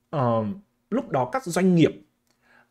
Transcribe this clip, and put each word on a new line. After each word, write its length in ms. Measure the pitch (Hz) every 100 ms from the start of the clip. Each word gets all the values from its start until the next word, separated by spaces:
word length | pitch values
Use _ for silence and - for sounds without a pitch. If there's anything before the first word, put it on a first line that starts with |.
| _
ờ, 340 | 147 120 113 104 98 _ _ _
lúc 200 | 247 277
đó 180 | 135 123
các 120 | 262
doanh 300 | 175 175 185
nghiệp, 180 | 170 - - _ _ _ _ _ _ _